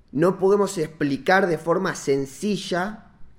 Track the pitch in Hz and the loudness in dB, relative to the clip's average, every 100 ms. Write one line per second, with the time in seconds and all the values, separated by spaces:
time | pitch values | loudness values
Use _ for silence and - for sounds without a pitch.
0 | _ 131 170 180 190 202 190 185 151 - | _ 0 0 2 2 2 2 -2 -6 -2
1 | 143 135 - 190 190 156 165 170 185 - | -2 0 2 4 4 0 0 0 0 -2
2 | - 139 135 - 208 190 - 175 190 220 | 0 0 -2 -4 -2 -2 -2 -4 -4 -8
3 | - - - | -16 -20 -20